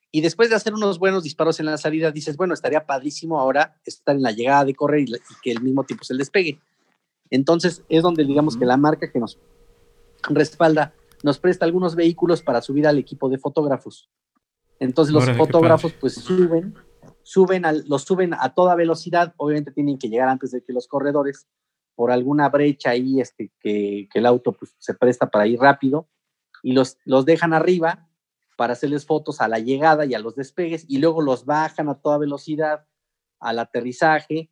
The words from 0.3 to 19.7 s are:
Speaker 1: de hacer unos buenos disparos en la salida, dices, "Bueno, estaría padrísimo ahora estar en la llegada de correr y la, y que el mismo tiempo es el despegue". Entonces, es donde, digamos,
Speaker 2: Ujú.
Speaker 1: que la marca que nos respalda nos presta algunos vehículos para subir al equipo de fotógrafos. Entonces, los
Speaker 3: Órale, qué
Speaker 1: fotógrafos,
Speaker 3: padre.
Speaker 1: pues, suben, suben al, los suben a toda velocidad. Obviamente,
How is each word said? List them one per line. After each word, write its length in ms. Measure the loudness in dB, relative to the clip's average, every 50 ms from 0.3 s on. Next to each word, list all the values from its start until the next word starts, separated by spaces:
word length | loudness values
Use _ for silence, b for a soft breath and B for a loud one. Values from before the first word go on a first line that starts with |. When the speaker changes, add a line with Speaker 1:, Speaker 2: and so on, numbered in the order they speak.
| 2 2 2 2
Speaker 1:
de 60 | 2
hacer 180 | 0 0 -2 -4
unos 240 | -2 -2 -2 0 0
buenos 240 | 0 0 0 0 -4
disparos 340 | -6 -4 0 0 0 0 -2
en 60 | -4
la 120 | -4 -4 -4
salida, 320 | -4 -4 -2 0 -2 -2
dices, 260 | -2 -4 -8 -8 -4
"Bueno, 160 | -4 -2 -2 -2
estaría 300 | -4 -4 -2 -2 -2 -2
padrísimo 520 | -2 -6 -4 -4 -8 -10 -8 -8 -4 -2 0
ahora 400 | 0 2 2 2 0 -2 _ _ -18
estar 300 | -18 -16 _ -2 -2 0
en 60 | 0
la 100 | 0 -2
llegada 320 | -2 -2 0 2 4 4 2
de 100 | 2 0
correr 260 | -2 -2 0 0 0
y 40 | 0
la, 100 | -2 -6 -10
y 160 | _ -18 -20 -10
que 100 | -6 -6
el 100 | -4 -2
mismo 220 | -2 -2 0 -2 -2
tiempo 180 | -4 -8 -12
es 80 | -10 -8
el 80 | -6 -6
despegue". 400 | -6 -2 0 -2 0 0 -4 _ _ _ _ _ _ _ _ _ _ _ _ _ _ -2
Entonces, 520 | -2 0 2 2 2 2 2 -2 -2 -4 -6 0
es 140 | 2 4
donde, 220 | 4 4 2 2 0
digamos, 300 | 2 2 2 2 0 0
Speaker 2:
Ujú. 60 | 0
Speaker 1:
que 60 | 0
la 100 | 2 2
marca 340 | 4 4 2 2 0 -6 -6
que 80 | -4 -6
nos 200 | -6 -6 -10 _ _ _ _ _ _ _ _ _ _ _ _ _ _ _ _ -14 -6 -2
respalda 680 | 0 0 0 0 2 2 2 4 4 2 0 -4 _ _ _ _ _ _
nos 160 | -2 -2 -2 0
presta 260 | 0 0 0 0 -2
algunos 300 | 0 0 0 -2 -2 0
vehículos 480 | 2 2 2 2 0 0 0 0 0
para 180 | 0 -2 -2 -2
subir 260 | -2 -2 -2 2 2
al 120 | 4 2 2
equipo 300 | 0 -4 -8 -6 -4 -4
de 100 | -4 -2
fotógrafos. 720 | -4 -8 -6 -4 -4 -4 -4 -4 -6 -16 -20 -20 _ _ _ _ _ _ _ _ _ _ _ _ _ _ _ -6
Entonces, 320 | -6 -2 2 2 2 4 4
los 80 | 2 2
Speaker 3:
Órale, 140 | 2 2 2
qué 60 | 2
Speaker 1:
fotógrafos, 460 | 4 4 4 6 6 4 4 2 -4
Speaker 3:
padre. 80 | -8 -4
Speaker 1:
pues, 140 | -4 -4 -4
suben, 600 | -4 -4 -2 2 2 4 4 2 -2 -2 -4 -14 -16 _ _ _ _ -20 -20 _ _
suben 420 | _ -2 4 4 4 4 4 0 0
al, 200 | 0 -2 -2 -2 -2
los 140 | -4 -4
suben 320 | -2 -2 0 0 0 -2 -2
a 180 | -4 -4 -2
toda 220 | 2 2 4 4 4
velocidad. 580 | 2 2 0 0 -2 -4 -2 0 0 0 0 _
Obviamente, 340 | -6 -2 -2 -2 -2 -4 -6